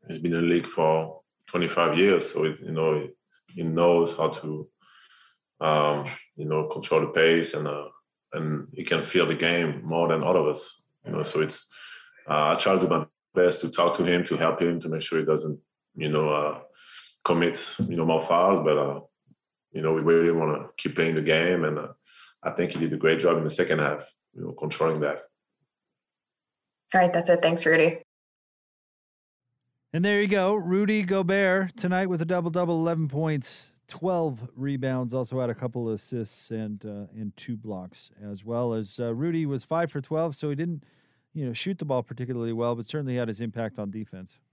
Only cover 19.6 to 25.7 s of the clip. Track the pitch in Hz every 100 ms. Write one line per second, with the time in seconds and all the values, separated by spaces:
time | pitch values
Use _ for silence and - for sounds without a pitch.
19.6 | _ 78 78 80 78 82 85 82 78 73
20.6 | - - - - 82 80 78 80 87 90
21.6 | 80 76 76 - _ - - _ - -
22.6 | 95 80 78 78 80 80 87 82 78 -
23.6 | 87 78 73 73 - _ _ - 82 -
24.6 | 76 - 80 78 73 - - _ _ _
25.6 | _